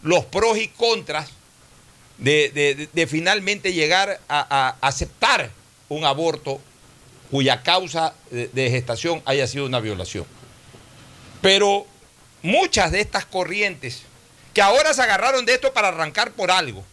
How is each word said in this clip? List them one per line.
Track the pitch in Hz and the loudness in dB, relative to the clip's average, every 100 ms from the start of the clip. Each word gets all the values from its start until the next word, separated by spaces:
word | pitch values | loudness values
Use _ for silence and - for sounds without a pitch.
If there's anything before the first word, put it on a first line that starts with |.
los | 147 175 - | 2 0 2
pros | 190 226 220 | 0 0 0
y | 220 | -4
contras | - 233 220 - 151 - - - _ - - - - - - | -2 0 0 -4 -8 -8 -18 -20 _ -20 -20 -20 -20 -20 -4
de, | 123 151 147 143 | 2 4 2 2
de, | 143 | 0
de, | 139 151 | 0 -4
de | 165 165 | -2 -2
finalmente | 156 170 208 190 208 190 | 0 0 0 -2 -4 -2
llegar | 180 151 180 196 180 - | -2 2 2 0 -4 -2
a, | 147 - 139 131 - | -2 0 0 0 0
a | 135 | -2
aceptar | 143 170 - 226 247 123 - - _ _ | -2 -8 -2 2 2 -2 -12 -20 _ _
un | 147 156 | -2 -2
aborto | 139 165 147 - 135 - - - - - - - | 0 -2 -2 -8 -10 -10 -20 -20 -20 -20 -20 -6
cuya | 139 135 123 | 0 2 2
causa | - 180 185 160 160 - - | 2 0 0 -2 -4 -4 -12
de, | 120 120 | -10 -6
de | 131 131 | -2 0
gestación | 123 123 117 165 165 - | -2 -4 -6 -4 -4 -2
haya | 139 127 | -2 -2
sido | 139 139 | -4 -4
una | 123 | -4
violación. | 110 98 85 101 82 - - - - - - - - - - - | -4 -6 -8 -8 -12 -16 -20 -20 -20 -20 -20 -20 -20 -20 -20 -2
Pero | 196 196 202 196 - - - _ - _ | 2 4 4 0 -4 -20 -20 _ -20 _
muchas | 160 262 370 - 180 | -2 0 0 0 0
de | 180 | 0
estas | 208 202 - | -2 -4 -6
corrientes | 185 180 202 208 160 127 - - - - - - | -6 -4 -2 -4 -4 -12 -12 -18 -20 -20 -20 -4
que | - | 4
ahora | 196 240 302 | 6 6 4
se | 269 | 2
agarraron | 240 196 233 269 233 | 2 2 2 0 2
de | |
esto | 247 269 | 2 2
para | 262 208 | 0 0
arrancar | 160 156 143 240 | 0 -4 -2 -4
por | - 185 | -2 0
algo | 185 151 98 101 | 2 0 -8 -16